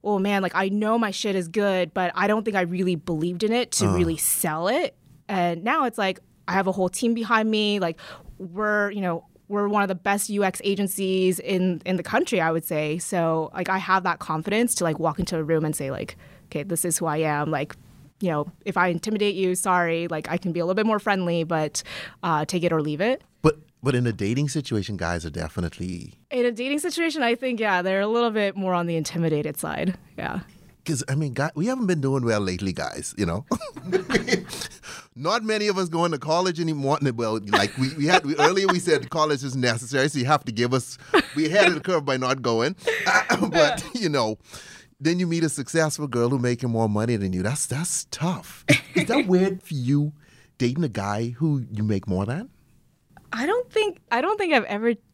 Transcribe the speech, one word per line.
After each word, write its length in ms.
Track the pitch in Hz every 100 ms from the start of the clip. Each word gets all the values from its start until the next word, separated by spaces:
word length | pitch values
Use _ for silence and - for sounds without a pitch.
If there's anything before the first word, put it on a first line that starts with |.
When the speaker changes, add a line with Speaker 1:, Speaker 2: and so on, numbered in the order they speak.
Speaker 1:
"Oh, 160 | 202 202
man, 220 | 196 202
like, 120 | 185 165
I 140 | 190
know 280 | 202 214 226
my 140 | 220
shit 240 | 190 214 190
is 120 | 165
good, 460 | 208 202 185 175
but 180 | - 180 180
I 120 | 202
don't 160 | 214 220
think 100 | 196
I 60 |
really 340 | 175 180 185 170
believed 480 | 165 160 170 175
in 80 | 214
it 200 | 233 233
to 120 | - 208
Speaker 2:
Uh-huh. 100 | 180
Speaker 1:
really 200 | 165 160
sell 500 | - - 170 156 180
it." 280 | 269 349 _ _ - -
And 360 | 196 175 170
now 220 | 208 311 262
it's 120 | 226
like, 220 | 196 185 _ _ -
I 60 |
have 140 | 190 190
a 40 |
whole 180 | 190 185
team 240 | - 233
behind 360 | 233 214 226 220
me. 300 | 214 208 208
Like, 200 | 175 170 - - - -
we're, 540 | 185 175 214 208 202
you 100 | 208
know, 240 | 185 165 - _ _
we're 200 | 202 208
one 140 | 208
of 60 | 196
the 60 | 185
best 340 | 202 202 -
U 140 | 202
X 180 | 196 -
agencies 760 | 202 196 196 - 190 185 185 180
in, 420 | - 185 185 170 -
in 120 | 185
the 60 |
country, 360 | 170 233 339 196
I 120 | 165
would 140 | 165 -
say. 320 | 156 151 165
So, 500 | - 180 165 160 156
like, 160 | - 180
I 80 | 190
have 240 | 185 190
that 160 | 180 165
confidence 560 | - 156 160 208 240 -
to, 80 |
like, 160 | 170 151
walk 200 | 165 156
into 180 | 175 165
a 60 |
room 220 | 151 160 156
and 100 | 151
say, 160 | 139
like, 260 | 139 - - - - -
"Okay, 160 | -
this 220 | 170 170 180
is 120 | 156
who 80 | 165
I 100 | 151
am." 340 | 156 147 151
Like, 240 | 151 147 - - - - _
you 80 | 185
know, 200 | 151 147 -
if 140 | 214 185
I 100 | 180
intimidate 480 | 170 - 214 208 185
you, 180 | 190
sorry. 540 | 180 202 180 170 165 170
Like, 220 | 160 -
I 60 | 175
can 160 | 185
be 80 | 165
a 40 | 170
little 100 | 190
bit 100 | 220
more 140 | 214
friendly, 440 | 208 196 175 170
but, 400 | 160 165 151 - - - - -
uh, 240 | 170 151 160
take 180 | 185
it 80 | 170
or 100 | 160
leave 200 | 151 151
it. 200 | 208 262 _ _
Speaker 2:
But, 160 | 156 151 - _
but 140 | 127 127
in 120 | 120
a 60 |
dating 340 | 104 101 123 147
situation, 480 | 156 139 110 95 98
guys 300 | 85 87 82
are 40 |
definitely 840 | 78 82 - 87 - 90 87 - - _
Speaker 1:
In 140 | 254 240
a 60 |
dating 280 | 226 254 294
situation, 420 | 349 330 330 302
I 140 | 240 240
think, 240 | 262 233
yeah, 220 | 220 190
they're 180 | 185 190
a 80 | 202
little 240 | 233 240
bit 240 | 214 202 196
more 180 | 190
on 120 | 180 170
the 80 | 165
intimidated 640 | 151 170 165 151 151 151
side. 400 | 156 151 180 180 - -
Yeah. 220 | - - - - - - -
Speaker 2:
'Cause, 180 | 143 -
I 60 | 135
mean, 180 | 151
guy, 180 | 120 147
we 120 | 151 202
haven't 220 | 262 208
been 120 | 170
doing 240 | 135 135
well 160 | 117 107
lately, 320 | 98 90 95
guys, 420 | 76 69 - 76 -
you 80 | 92
know? 200 | 87 - 226 640 -
<laughs> 1300 | 143 370 - - 247 240 - - - - - - - -
Not 280 | 151 214
many 240 | 220 220 208
of 100 | 190
us 120 | 180
going 220 | 165 175
to 60 | 151
college 420 | 147 165 185 165
anymore. 380 | 165 151 139 147 143 117
Well, 240 | 113 110 101
like, 300 | 254 104 -
we, 160 | 131 151
we 100 | 143
had, 180 | 180 143
we, 100 | 151
earlier 300 | 151 190 196
we 120 | 185
said 300 | 180 147 120
college 340 | 165 151 143
is 120 | 135 131
necessary, 520 | 123 113 120 139 143
so 80 | 147
you 60 | 123
have 180 | 147 -
to 60 |
give 220 | 107 120
us, 240 | 127 - - - 381 - 147
we 100 | 156
ahead 200 | 196 349
of 60 | 151
the 60 |
curve 240 | - 175 139
by 100 | 131
not 240 | 127 135
going. 340 | 123 113 127 190
<laughs> 580 | - 440 - - - 220
But, 420 | 208 330 302 220 -
Speaker 1:
Yeah. 80 | 240
Speaker 2:
you 80 | 190
know, 280 | 143 110 110 - - - - - _
then 200 | 147 180
you 80 | 180
meet 160 | 165
a 60 | 160
successful 580 | 147 127 165 156 - 147
girl 220 | 120 120
who 100 | 135
making 300 | 123 120 127
more 180 | 113 113
money 260 | 104 113 113
than 160 | 98
you. 100 | 92
That's, 220 | 98 143 -
that's 380 | 143 175 - -
tough. 560 | - 165 175 - - - - - -
Is 100 | -
that 220 | 262 214
Speaker 1:
<laughs> 60 |
Speaker 2:
weird 280 | 180 190 185
for 120 | -
you, 400 | 147 120 147 151 147 - - _ _
dating 260 | 123 139
a 60 | 160
guy 400 | 104 101 104 117 120
who 260 | 160 143 120
you 120 | 104
make 240 | 107 98 92
more 180 | 92 101
than? 240 | 143 247 _ _ _ _ _ _ - -
Speaker 1:
I 120 | 226 285
don't 220 | 480 494
think, 260 | 440 415 330 _
I 100 | 233
don't 160 | 320 427
think 160 | 370
I've 100 | 277 202
ever 280 | 202 233 233 _